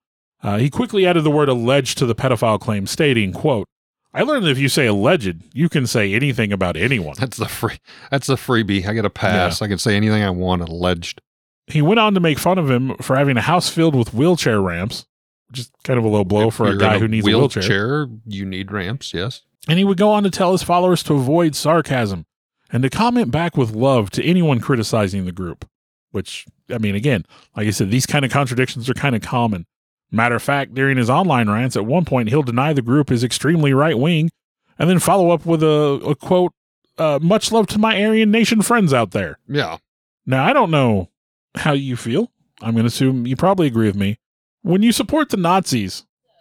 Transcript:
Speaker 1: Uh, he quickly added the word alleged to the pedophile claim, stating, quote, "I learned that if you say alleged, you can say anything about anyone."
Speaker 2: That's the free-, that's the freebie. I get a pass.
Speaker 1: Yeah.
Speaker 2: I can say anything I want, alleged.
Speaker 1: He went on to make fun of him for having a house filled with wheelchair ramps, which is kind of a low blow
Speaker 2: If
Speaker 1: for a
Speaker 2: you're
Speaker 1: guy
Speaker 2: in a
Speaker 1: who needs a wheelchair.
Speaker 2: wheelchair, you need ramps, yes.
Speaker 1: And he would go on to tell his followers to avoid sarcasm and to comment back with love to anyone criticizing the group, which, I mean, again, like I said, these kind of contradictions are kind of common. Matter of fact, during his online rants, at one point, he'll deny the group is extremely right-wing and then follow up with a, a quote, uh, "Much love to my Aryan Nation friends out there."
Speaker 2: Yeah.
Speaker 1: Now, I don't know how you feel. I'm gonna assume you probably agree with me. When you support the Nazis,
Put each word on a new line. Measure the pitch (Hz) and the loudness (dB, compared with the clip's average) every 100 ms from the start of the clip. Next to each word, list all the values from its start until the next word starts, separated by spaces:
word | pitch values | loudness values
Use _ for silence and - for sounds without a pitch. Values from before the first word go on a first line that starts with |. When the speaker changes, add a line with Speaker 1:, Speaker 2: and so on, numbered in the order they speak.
| _ _ _ _ | _ _ _ _
Speaker 1:
Uh, | 104 104 | -4 0
he | 139 | 0
quickly | - 240 208 180 | -2 -2 2 2
added | 170 | 4
the | 151 | 2
word | 147 143 | 2 2
alleged | 123 117 143 127 - | 2 2 0 0 -2
to | 123 | -2
the | 113 | 0
pedophile | 131 117 117 107 | 0 0 0 0
claim, | - 104 98 | -2 -4 -4
stating, | - 151 117 98 | 0 0 2 -2
quote, | 90 - 117 90 _ _ _ _ | -2 -2 -2 -6 _ _ _ _
"I | 139 | -4
learned | 247 285 170 | 0 0 0
that | |
if | 127 | 0
you | 139 | 0
say | - 120 | 2 2
alleged, | 101 117 175 98 82 - | 2 2 0 -2 -8 -8
you | 120 170 | -2 -2
can | 160 123 | 0 -2
say | 120 101 | 0 0
anything | 104 143 123 107 | 0 0 -2 -2
about | 101 90 80 | -2 -2 -2
anyone." | 113 127 78 71 | -2 -2 -4 -6
Speaker 2:
That's | 131 - | -8 -6
the | 104 | -8
free-, | - 113 - _ - - | -6 -6 -8 _ -20 -6
that's | 139 - | -4 -2
the | 123 | -4
freebie. | - 117 104 98 95 | 0 0 0 -2 -2
I | |
get | 113 101 | -4 -4
a | |
pass. | - 101 90 90 85 | -2 0 2 0 -2
Speaker 1:
Yeah. | 107 | -4
Speaker 2:
I | |
can | 92 | -2
say | 113 101 | 0 2
anything | 110 107 | 2 2
I | 101 | 0
want, | 90 92 90 | -2 -2 -2
alleged. | 82 85 90 87 85 - _ _ _ _ - | -4 -2 -2 -2 -6 -14 _ _ _ _ -6
Speaker 1:
He | 156 | 0
went | 147 226 | 2 4
on | 214 190 | 2 2
to | |
make | 170 139 | 2 0
fun | 170 190 | 0 0
of | 147 | 2
him | 123 131 - | 0 -2 -6
for | - 135 | -2 0
having | 143 123 | 2 0
a | |
house | 139 175 - | 0 0 0
filled | - 160 135 | 0 2 2
with | 110 | 0
wheelchair | 107 160 175 135 107 | 0 2 2 0 0
ramps, | 92 85 107 - - _ _ _ _ | 0 -2 -6 -8 -16 _ _ _ _
which | 127 | -16
is | - _ | -16 _
kind | - 123 | -4 0
of | 110 | 2
a | |
low | 104 | 2
blow | 92 104 113 | 2 2 2
Speaker 2:
If | - | 2
Speaker 1:
for | 107 | 0
a | |
Speaker 2:
you're | 98 | 2
Speaker 1:
guy | 107 104 | 2 2
Speaker 2:
in | |
a | |
Speaker 1:
who | 107 | 0
needs | 110 - | 0 2
a | |
wheelchair. | 113 139 107 | 4 2 0
Speaker 2:
wheelchair, | 92 101 110 147 135 110 113 | -2 0 -2 -4 -6 -10 -12
you | 98 98 | -10 -8
need | 92 98 | -8 -8
ramps, | 101 90 135 - | -6 -6 -8 -8
yes. | 82 107 - _ _ - | -6 -6 -10 _ _ -2
Speaker 1:
And | 170 | 0
he | 196 | 2
would | 185 | 2
go | 208 | 2
on | 208 | 2
to | 202 | 0
tell | - 180 | -2 0
his | 185 | 0
followers | - 175 185 170 | 0 0 2 0
to | - | 0
avoid | 147 127 165 170 139 | 0 2 2 0 0
sarcasm | 147 165 - 131 107 90 - _ _ _ _ | 0 0 0 -2 -2 -6 -12 _ _ _ _
and | 123 | -2
to | 135 | -2
comment | - 233 247 123 | 0 0 0 0
back | 147 170 - | -2 -2 -2
with | 117 107 | -2 0
love | 135 127 101 | 2 2 0
to | - | -2
anyone | - 180 160 120 | 0 2 2 0
criticizing | 123 123 104 113 101 98 90 | 0 -2 0 0 0 -2 -6
the | |
group, | 90 87 - - _ _ _ _ | -8 -10 -12 -18 _ _ _ _
which, | 104 - - - _ - | -10 -10 -12 -16 _ -10
I | 120 | -4
mean, | 107 98 | -2 0
again, | 143 107 - - _ - | 0 0 -4 -18 _ -6
like | 107 | -2
I | |
said, | - 98 | 0 0
these | 123 - | 0 0
kind | 147 131 | -2 0
of | |
contradictions | 139 131 120 127 - 120 | 0 -2 -2 -4 -4 -6
are | 123 | -4
kind | 143 113 | -2 -2
of | |
common. | - 127 117 95 - _ _ _ - | -4 -2 -2 -4 -10 _ _ _ -6
Matter | 107 120 117 | 0 0 0
of | |
fact, | - 143 135 | -2 -2 -2
during | 127 139 131 | -2 0 2
his | 113 | 2
online | 143 190 127 107 | 2 2 2 2
rants, | 107 127 120 | 0 -2 -2
at | 107 | 0
one | 165 | 0
point, | 165 127 107 | 0 0 0
he'll | 147 | 0
deny | 127 117 147 | 0 0 0
the | 143 | 0
group | 117 143 139 | 2 2 2
is | 123 | 0
extremely | 120 - 135 170 147 | -2 -2 0 2 2
right-wing | 135 160 117 151 165 160 - _ _ _ - | 2 2 2 0 0 -2 -6 _ _ _ -2
and | 165 | 2
then | 185 | 2
follow | - 196 175 | 4 4 4
up | 170 165 | 2 0
with | 165 | 2
a, | 156 151 147 139 | 2 2 2 0
a | 98 147 | -2 -4
quote, | - 185 180 - _ _ _ - | 0 2 0 -4 _ _ _ -2
uh, | 156 143 | 0 2
"Much | 165 208 - | 2 2 2
love | 226 196 | 0 0
to | 208 | 2
my | 220 202 | 0 2
Aryan | 214 220 214 | 2 2 4
Nation | 220 208 226 | 2 2 2
friends | 180 233 180 | 2 2 4
out | 127 107 | 2 0
there." | 104 87 - - | -2 -6 -8 -6
Speaker 2:
Yeah. | 143 82 82 _ _ _ _ - | -4 -4 -8 _ _ _ _ -4
Speaker 1:
Now, | 131 160 | 0 2
I | |
don't | 269 180 | 2 4
know | 151 123 101 92 _ _ _ _ - | 2 2 2 -4 _ _ _ _ -6
how | 160 | -2
you | 143 135 123 | -2 -2 -6
feel. | 120 139 233 _ _ - | -4 -2 -4 _ _ -10
I'm | 113 113 | -2 0
gonna | 117 | 0
assume | - 131 131 120 | 2 0 0 -2
you | 131 | 0
probably | 190 196 151 | 0 2 2
agree | 113 110 | 2 0
with | 101 | 0
me. | 98 113 _ _ _ _ | -2 -4 _ _ _ _
When | 170 185 | -2 2
you | 233 | 2
support | 220 233 311 285 | 2 0 -2 -2
the | 214 | 0
Nazis, | 170 190 - 123 95 - - _ _ _ | 2 0 0 -4 -4 -10 -18 _ _ _